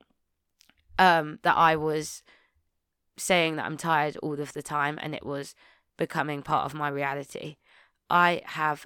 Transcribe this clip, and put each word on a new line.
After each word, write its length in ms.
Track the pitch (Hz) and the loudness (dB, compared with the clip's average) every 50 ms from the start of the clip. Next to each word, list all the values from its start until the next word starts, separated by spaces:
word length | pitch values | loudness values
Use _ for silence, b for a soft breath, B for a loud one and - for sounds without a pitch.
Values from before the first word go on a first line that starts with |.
| _ _ _ _ _ _ _ _ _ _ _ _ _ _ _ _ _ - - - | _ _ _ _ _ _ _ _ _ _ _ _ _ _ _ _ _ -6 2 4
um, 400 | 190 185 170 165 151 151 156 - - | 6 6 6 4 2 -2 -6 -2 0
that 120 | 175 - | 2 4
I 200 | - 165 160 160 | 6 6 4 4
was 480 | 151 156 156 156 156 151 - - - _ b b b b b b b _ _ _ _ _ _ _ _ _ _ _ | 2 0 -2 -2 -2 -4 -6 -12 -16 _ b b b b b b b _ _ _ _ _ _ _ _ _ _ _
saying 380 | - - - 185 175 160 160 156 | -6 -2 2 2 2 2 2 -2
that 100 | 151 - | -4 -6
I'm 120 | - 156 | -6 -6
tired 400 | - - 165 160 147 151 151 - | -4 -2 0 2 2 2 0 -4
all 220 | - - 151 147 143 | -6 -6 -6 -4 -6
of 140 | 147 - - | -6 -8 -10
the 80 | 147 | -12
time 380 | 139 - 151 147 143 147 151 - | -8 -4 -2 -2 -2 -2 -4 -6
and 140 | - 156 151 | -8 -8 -8
it 100 | - - | -8 -8
was 300 | 127 139 139 143 - - b b b b b b b _ | -8 -8 -8 -8 -10 -14 b b b b b b b _
becoming 440 | - 160 - - 160 143 151 147 143 | -6 -4 -4 -2 -2 -2 -2 -4 -6
part 240 | 139 - 151 131 - | -4 0 0 0 0
of 80 | 143 151 | -2 -4
my 160 | 151 147 147 | -4 -4 -2
reality, 680 | 139 139 143 139 139 143 139 - - - - 151 151 _ b b b b b b b b _ - | -2 -2 -4 -4 -4 -6 -8 -10 -12 -12 -12 -12 -14 _ b b b b b b b b _ 4
I 320 | 170 175 175 175 170 - - | 6 6 6 6 4 2 -4
have 400 | - - 156 156 156 147 - - | -8 -4 -2 -2 -2 -2 -4 -8